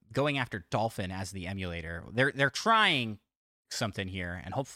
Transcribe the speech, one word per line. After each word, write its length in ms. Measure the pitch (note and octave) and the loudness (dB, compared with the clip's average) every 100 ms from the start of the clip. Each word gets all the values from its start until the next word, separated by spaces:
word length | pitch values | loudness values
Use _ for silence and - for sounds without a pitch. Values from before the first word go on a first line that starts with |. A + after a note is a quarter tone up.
| _ | _
going 260 | C3+ D3 C#3 | 0 0 0
after 260 | A#2+ G#2+ - | -2 -6 -2
Dolphin 400 | A#2 A2+ - F#2 | 0 0 -2 -4
as 200 | F#2 F#2 | -4 -6
the 140 | F#2+ F2 | -6 -6
emulator, 580 | G2 F#2 E2+ D#2+ E2+ A1+ | -4 -4 -4 -6 -8 -4
they're, 180 | A2 C#3 | 2 2
they're 160 | C3+ C#3 | 4 2
trying 720 | - A3 A3 G3+ D3 A2+ G#2+ _ _ _ _ _ | 2 4 6 6 4 0 -4 _ _ _ _ _
something 380 | - A2+ G2 F#2+ | -4 -2 -2 -4
here, 340 | F#2+ F2 F2+ | -4 -4 -6
and 100 | - - | -6 -6
hope-, 120 | C#3 | -6